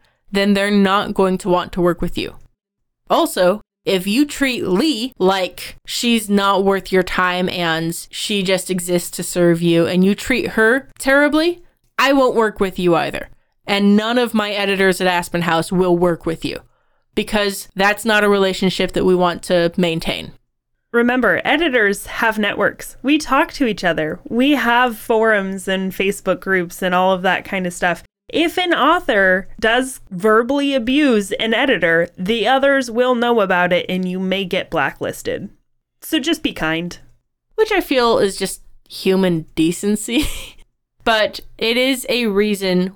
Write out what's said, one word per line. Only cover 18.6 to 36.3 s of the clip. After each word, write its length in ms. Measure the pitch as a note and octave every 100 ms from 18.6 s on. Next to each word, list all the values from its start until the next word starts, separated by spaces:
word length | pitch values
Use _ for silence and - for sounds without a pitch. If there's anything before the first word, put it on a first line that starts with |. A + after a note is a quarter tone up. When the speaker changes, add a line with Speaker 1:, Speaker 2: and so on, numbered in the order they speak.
| F#3+ - F#3
Speaker 1:
that 120 | F3+
we 100 | F#3
want 280 | F3+ F3+ E3+
to 280 | - F3+ E3+ F#3
maintain. 560 | F3 E3 - F2 D#2+ - _ _ _ _ _
Speaker 2:
Remember, 480 | A#3 A#3+ B3+ G#3+ D#3+
editors 600 | - D4+ E4 B3 G3+ G3 -
have 320 | - A3+ G#3+
networks. 580 | G3+ - G3 - - -
We 160 | B3+ D4+
talk 340 | - C4+ E4
to 120 | - B3
each 180 | G3+
other. 360 | F3+ D#3 D#3 F3+ -
We 240 | A3+ C4+
have 460 | C#4 A#3 A#3+ B3+ A3
forums 720 | - A3 A3 G#3 F#3+ F#3+ F#3+
and 240 | F#3+ F#3+
Facebook 480 | F3+ G3 G3 F#3+ F3+
groups 420 | F#3+ F#3+ F3 -
and 120 | F#3
all 180 | F3+ F#3
of 100 | F#3
that 220 | F#3 F3
kind 220 | - G3 F3+
of 60 |
stuff. 300 | - F3+ E3+ - _ -
If 300 | C4+ E4 -
an 160 | F4+
author 760 | D#4+ C4+ F4 F4 G#3 F#3+ F#3 F#3 -
does 400 | A3 A#3+ C4 - -
verbally 640 | F3+ G#3+ A3 A#3+ C#4+ C#4
abuse 580 | C4+ A#3 C#4 C#4+ G#3+ G3
an 220 | F#3 A3+
editor, 540 | A3+ C4+ F#3+ E3+ E3 F3 -
the 300 | F#3 A#3 G3+
others 440 | C4+ C#4 C4+ A#3+
will 240 | A3+ B3+
know 260 | A#3+ A#3+ A#3
about 320 | F#3+ F3+ F3
it 140 | F3 -
and 200 | F#3 F#3
you 100 | F#3
may 260 | F#3+ F#3+
get 260 | F#3 F#3 -
blacklisted. 800 | D#3+ C#3 - C3+ - - D2 G3+ - _ _ _ _
So 180 | - D#4
just 240 | D#4+